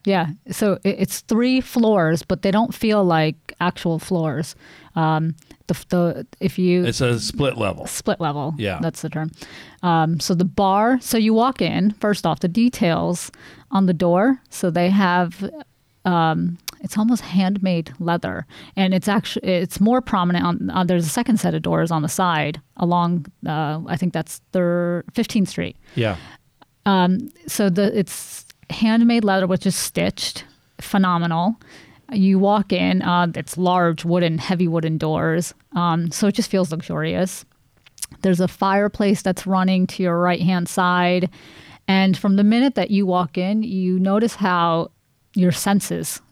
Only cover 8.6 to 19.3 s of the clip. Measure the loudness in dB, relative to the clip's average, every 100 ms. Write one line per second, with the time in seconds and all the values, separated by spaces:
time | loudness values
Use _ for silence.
8.6 | -4 -2 -4 -6 -8 -6 -6 -8 -20 -20
9.6 | -20 -6 0 2 2 0 0 0 0 0
10.6 | 2 4 2 0 0 0 2 4 2 0
11.6 | -2 2 0 0 -2 0 0 0 -2 2
12.6 | 2 2 0 0 0 -4 -8 -16 -20 -20
13.6 | -4 2 2 2 2 4 2 0 _ -4
14.6 | -2 2 2 4 4 2 0 -4 -10 -10
15.6 | -18 _ _ _ -2 2 2 0 -2 -6
16.6 | -14 -14 -6 -2 2 0 0 0 2 0
17.6 | 0 -2 -4 -6 -2 -2 -4 -8 -10 -16
18.6 | -10 -2 0 0 0 -2 -2